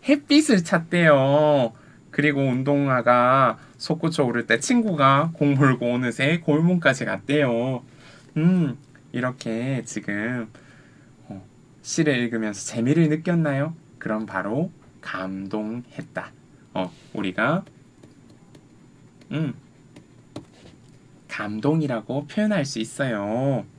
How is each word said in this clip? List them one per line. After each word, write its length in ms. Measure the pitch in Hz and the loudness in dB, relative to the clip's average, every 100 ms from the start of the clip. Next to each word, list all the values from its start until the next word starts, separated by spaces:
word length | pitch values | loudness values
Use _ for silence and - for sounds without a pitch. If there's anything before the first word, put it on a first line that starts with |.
| - | 2
햇빛을 560 | 285 - 285 302 202 | 0 4 2 4 2
찼대요. 1080 | 170 175 165 175 165 143 135 143 151 143 117 - - - - | 2 -2 0 2 6 6 6 4 4 4 2 -4 -20 -20 -6
그리고 300 | - 147 139 | 0 0 2
운동화가 1160 | 135 123 131 143 139 127 120 123 123 135 123 - - - | 0 0 0 0 2 2 4 4 6 4 4 0 -14 -16
솟구쳐 480 | - 165 160 160 | -6 -2 -2 0
오를 220 | 127 117 117 | 0 0 0
때 120 | 117 | 0
친구가 720 | - 240 220 156 135 139 165 | 2 0 2 2 4 4 2
공 200 | 165 147 | 0 0
몰고 380 | 139 139 127 120 | 4 4 2 0
어느새 480 | 123 127 113 135 165 | 0 -2 0 0 0
골문까지 640 | 165 151 165 180 - 147 | 0 2 2 2 2 0
갔대요. 760 | 110 98 - 147 139 117 127 131 - - - - - 151 | -4 -6 -2 0 2 0 -2 -6 -10 -20 -20 -20 -10 0
음, 400 | 165 185 147 117 - - - | 2 2 0 -4 -16 -20 -10
이렇게 680 | 127 127 131 117 113 127 135 | -6 -6 -6 -8 -6 -4 -6
지금, 640 | 113 107 101 104 113 123 110 - - - - - - - - | -6 -10 -6 -6 -4 -6 -10 -16 -20 -20 -20 -20 -20 -20 -18
어, 160 | 98 - _ _ - | -18 -18 _ _ -20
시를 340 | - - 151 127 | -6 -2 0 0
읽으면서 480 | 117 113 110 104 | -2 -4 -6 -8
재미를 460 | - 117 120 156 156 | -8 -4 0 2 2
느꼈나요? 640 | 156 180 170 151 135 151 170 - - | 0 0 0 0 -2 -4 -8 -20 -14
그럼 260 | - 110 | -6 -6
바로 480 | 104 98 98 123 185 - - - | -6 -6 -4 -4 -4 -8 -20 -20
감동했다. 1300 | - 92 95 95 98 107 107 120 120 - - - - - _ - - | -12 -10 -8 -8 -6 -6 -6 -8 -12 -16 -12 -14 -14 -20 _ -20 -10
어, 180 | - 90 - - | -6 -6 -10 -12
우리가, 520 | - 98 90 120 175 - - - - - - - - - - _ - - _ - _ - | -6 -6 -2 0 -2 -6 -20 -20 -20 -20 -20 -20 -20 -20 -20 _ -20 -20 _ -20 _ -8
음, 200 | 151 151 - - _ - - - - - - - - - - - - - - - - | -4 -4 -6 -18 _ -20 -20 -20 -20 -18 -18 -18 -20 -20 -20 -20 -20 -20 -20 -16 -10
감동이라고 880 | 104 107 135 160 147 117 - 135 143 | -8 -2 0 0 0 -4 -6 -8 -6
표현할 360 | - 214 202 | -2 0 0
수 140 | 135 110 | -2 -6
있어요. 880 | 110 - 139 107 101 117 139 123 101 | -8 -4 -4 -2 -4 -2 -2 -2 -6